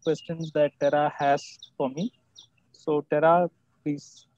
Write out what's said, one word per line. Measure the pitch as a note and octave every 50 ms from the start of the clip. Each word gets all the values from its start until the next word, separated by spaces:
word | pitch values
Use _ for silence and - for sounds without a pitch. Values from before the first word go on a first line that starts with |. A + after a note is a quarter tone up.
questions | - E3 D#3 - - - E3 E3 D#3+ D#3
that | - D3+ D3 C#3+ - _
Tara | D3 C#3+ D3 D3 D3 D3 -
has | - D3 C#3 C#3 - - - - - - - _
for | - D3 B2+
me. | C3 D3+ F#3+ B3 - _ _ _ _ - - _ _ _ _ _
So | _ _ _ D#3+ D3+ D3 C#3+ -
Tara, | D#3+ D3+ D3+ D#3+ E3+ F3 F3+ E3 - _ _ _ _ _ -
please | D3+ D3 C#3+ - - - - - _ _